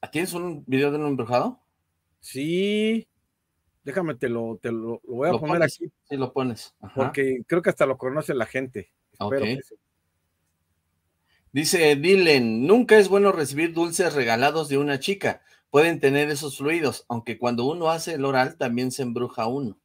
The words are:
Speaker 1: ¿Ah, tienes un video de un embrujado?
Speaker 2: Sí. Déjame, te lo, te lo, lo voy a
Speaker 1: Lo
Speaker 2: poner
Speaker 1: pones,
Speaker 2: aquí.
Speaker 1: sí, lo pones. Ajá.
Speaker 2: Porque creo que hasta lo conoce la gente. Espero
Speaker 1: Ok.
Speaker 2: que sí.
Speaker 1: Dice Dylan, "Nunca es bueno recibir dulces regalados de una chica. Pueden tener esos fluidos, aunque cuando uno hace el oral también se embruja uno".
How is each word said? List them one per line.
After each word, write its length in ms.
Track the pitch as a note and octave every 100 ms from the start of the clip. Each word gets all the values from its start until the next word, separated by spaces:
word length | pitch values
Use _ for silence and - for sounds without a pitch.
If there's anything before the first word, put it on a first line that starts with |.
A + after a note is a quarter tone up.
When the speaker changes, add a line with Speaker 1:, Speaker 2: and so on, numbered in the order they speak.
Speaker 1:
¿Ah, 100 | -
tienes 220 | D3+ F3+
un 320 | F3 F3 D#3 -
video 240 | C3 C#3+
de 60 | D3
un 80 | D3+
embrujado? 520 | C3+ A#2 B2 F3+ B3+ _ _ _ _ _ _
Speaker 2:
Sí. 840 | - B2+ D3 F3 G3+ G#3+ A3 A3+ G#3+ _ _ _ _ _ _ _
Déjame, 320 | - E3 E3+
te 140 | C3+ C3+
lo, 300 | A#2 A2+ A2
te 80 | B2
lo, 300 | A2+ A2+ A#2
lo 100 | -
voy 140 | A#2+ D3
a 40 |
Speaker 1:
Lo 80 | F3+
Speaker 2:
poner 160 | D3+ E3+
Speaker 1:
pones, 160 | D#3
Speaker 2:
aquí. 160 | - E3+ _
Speaker 1:
sí, 120 | _ C#3
lo 160 | C3
pones. 420 | C3+ B2+ A2+ - _
Ajá. 140 | G2+
Speaker 2:
Porque 480 | - C3 B2 C3+ C3 A2+
creo 160 | E3+
que 80 | F3+
hasta 160 | - C#3
lo 120 | C3
conoce 340 | C3 C#3 D3+
la 120 | C#3+ A2
gente. 460 | C3 C3+ A2 F#2 _ _
Espero 300 | _ G#2 C3+
Speaker 1:
Ok. 120 | G#3 C3
Speaker 2:
que 60 |
sí. 120 | - - _ _ _ _ _ _ _ _ _ _ _ _ _ _ _ _ _
Speaker 1:
Dice 440 | C3 D#3 F3+ D#3 D3
Dylan, 680 | D#3+ G3 E3+ C#3+ A#2 A2 C3+
"Nunca 300 | A3 A#3+ G#3+
es 120 | F#3+
bueno 240 | G3 G3+
recibir 400 | F3 C#3 C#3 E3+
dulces 400 | E3 E3+ E3 F3
regalados 540 | D3 A#2 A2+ C#3 D3+ D3
de 100 | C#3
una 220 | D3 C#3
chica. 420 | - G3 C3 F#2+ _ _ _
Pueden 280 | C#3 E3 E3
tener 320 | C#3 C#3 D3
esos 260 | D3 D3 -
fluidos, 460 | C#3 E3 D3 A2 _
aunque 300 | A#2 A2+ A2+
cuando 260 | A#2+ A#2+ B2+
uno 240 | E3+ E3
hace 240 | E3 D#3+
el 100 | D#3+
oral 320 | C3+ C3 C3 -
también 360 | C3 A#2+ B2+
se 100 | B2
embruja 440 | B2 A#2 A#2+ - A2+
uno". 280 | C3+ C3 -